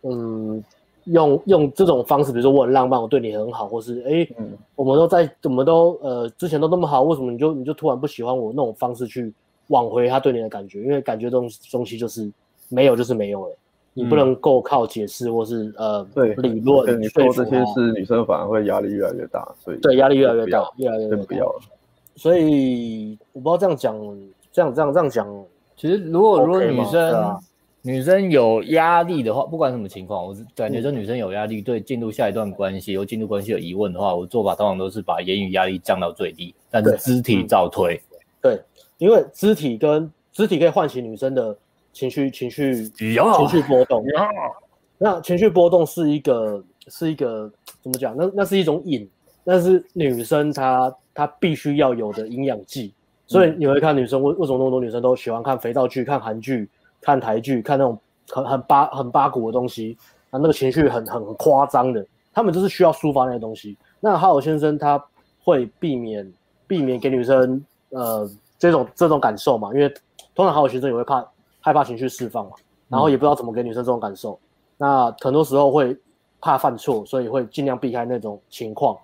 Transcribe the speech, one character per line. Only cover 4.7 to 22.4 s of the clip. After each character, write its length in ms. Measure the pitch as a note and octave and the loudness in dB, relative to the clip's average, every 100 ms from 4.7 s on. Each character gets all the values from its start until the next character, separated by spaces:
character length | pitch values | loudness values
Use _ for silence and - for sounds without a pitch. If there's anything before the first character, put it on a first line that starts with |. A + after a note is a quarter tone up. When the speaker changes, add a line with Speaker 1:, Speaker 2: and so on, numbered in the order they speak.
Speaker 1:
我 80 | - | -2
们 140 | C3 C#3+ | 2 4
都 100 | E3+ | 6
在， 240 | F3 D#3 - | 4 2 -2
我 40 | D3+ | -2
们 160 | B2+ | 0
都， 340 | C#3 E3 E3+ E3 | 4 6 4 2
呃， 260 | C#3+ B2 A#2 | -6 -4 -6
之 180 | _ F3 | _ -4
前 120 | D3+ | -2
都 60 | D#3 | 0
那 100 | F3+ | 0
么 100 | D#3+ | 2
好， 160 | C#3 | 2
为 120 | C#3+ | 2
什 80 | D3+ | 2
么 80 | B2+ | -2
你 80 | A#2+ | -2
就， 160 | D#3 | -2
你 100 | D3 | -2
就 80 | B2+ | -8
突 160 | D3 D#3 | -4 -2
然 100 | B2 | -2
不 100 | C#3+ | -6
喜 160 | - | -6
欢 120 | A#2 B2+ | -4 -4
我？” 140 | A2 | -4
那 60 | C3 | -4
种 180 | B2 | -4
方 180 | G#2+ B2 | -4 -6
式 120 | A#2+ A#2+ | -6 -8
去 260 | B2+ A#2 - _ _ _ | -8 -10 -12 _ _ _
挽 200 | C#3 A#2 | 0 2
回 200 | A2+ B2 | 0 2
他 100 | C3 | 2
对 140 | C3+ | 2
你 80 | A#2+ | 0
的 80 | A2 | -4
感 180 | G#2 G2+ | -10 -14
觉， 140 | G2+ | -8
因 80 | A#2+ | -2
为 100 | C#3+ | -2
感 180 | B2 A2 | -2 -6
觉 120 | A#2+ | -2
这 80 | B2+ | -2
种 100 | A#2+ - - | -2 -12 -8
东 160 | B2 A2 | -8 -6
西 100 | A2+ | -6
就 120 | A#2 | -8
是 220 | A#2 G#2 - _ _ _ | -6 -10 -12 _ _ _
没 180 | B2+ C3+ | 2 4
有 100 | A#2+ | 4
就 80 | |
是 100 | B2 | 0
没 160 | A#2 G2+ | -2 -2
有 160 | G2+ F#2 | -6 -10
了， 100 | - _ _ _ | -14 _ _ _
你 100 | - | -8
不 120 | A#2+ D3+ | 0 4
能 180 | C3 | 4
够 260 | B2+ D3+ C3 | 2 4 2
靠 240 | - C#3 | 2 0
解 220 | A2 A2+ G#2 | 0 -4 -8
释 240 | - A#2+ | -6 -4
或 140 | A#2 | -4
是， 280 | A2 A#2 G#2+ - | -4 -6 -8 -6
Speaker 2:
嗯。 200 | A2 G#2 | -4 -4
Speaker 1:
呃， 40 | G2 | -4
Speaker 2:
对， 220 | C#3+ A#2+ | 0 2
Speaker 1:
理 240 | G#2 B2+ A2 | 2 -2 0
论 240 | B2 C#3 | 4 4
Speaker 2:
跟 160 | A#2+ A#2 | 4 0
你 60 | G#2+ | 0
做 160 | - C3 | 2 4
这 180 | B2 | 2
些 60 | A#2+ | 0
事， 60 | C3 | 0
Speaker 1:
说 100 | B2 | 0
服 80 | |
他。 180 | G#2 A#2 | 0 0
Speaker 2:
女 120 | G#2+ | -2
生 220 | F#2+ A#2 A2+ | 0 -2 0
反 140 | E2 | -2
而 60 | F#2 | 0
会 160 | A2 | -2
压 160 | G#2 F#2+ | 0 -2
力 120 | G2+ | -2
越 120 | G2+ | -2
来 80 | F#2+ | -4
越 120 | F2 - | -4 -8
大， 180 | - - - | -10 -10 -16
所 120 | - | -12
以 60 | D2+ | 0
Speaker 1:
对， 140 | D3 C3 | 2 4
压 120 | C3+ | 4
力 80 | C#3 | 6
越 100 | C3 | 4
来 80 | |
越 120 | A#2 A2+ | 4 0
大， 120 | A2+ | 0
Speaker 2:
先 180 | - B2 | -2 -4
不 60 | |
要， 80 | B2+ | -4
Speaker 1:
越 0 | |
来 80 | A2 | -2
越 100 | G#2+ | -2
大。 80 | G#2 | -4
Speaker 2:
先 100 | F#2+ | -4
不 80 | |
要 100 | F#2+ - | -4 -4
了。 140 | - - _ _ _ _ _ | -4 -14 _ _ _ _ _
Speaker 1:
所 200 | D#3+ | 2
以 800 | F3+ | 4